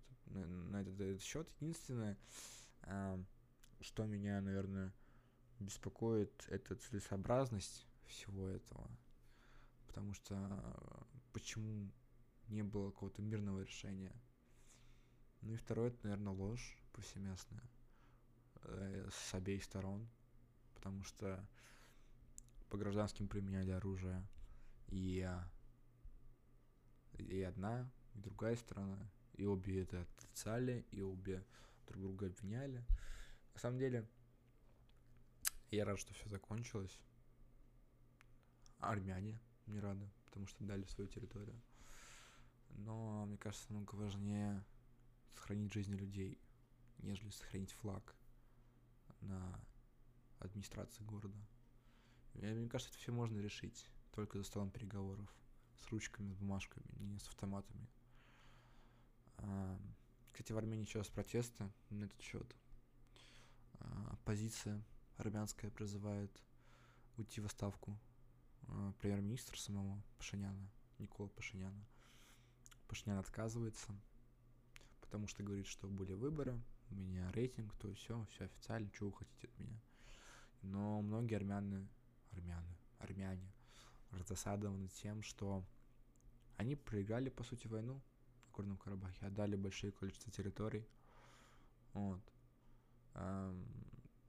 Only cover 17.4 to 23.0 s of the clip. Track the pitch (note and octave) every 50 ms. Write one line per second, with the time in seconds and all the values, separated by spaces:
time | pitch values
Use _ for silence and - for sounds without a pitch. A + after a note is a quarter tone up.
17.4 | - - G#2+ A2 - - - - - - - - - - - - - - - -
18.4 | - - - - - - F2+ F#2+ G2 G2 F#2+ G2 - G2 - - - - - F#2+
19.4 | F#2 G2 G2 G2 - - - F#2+ F#2+ F#2+ G2 G2+ A2+ A2+ - - - - - -
20.4 | - - - - - - - - - G2 G2 G2 G2 - - - G#2+ G2 F#2+ F#2
21.4 | G2 - - - - - - - - - - - - - - - - - - -
22.4 | - - - - - - - G2+ G2+ G#2 G2 G#2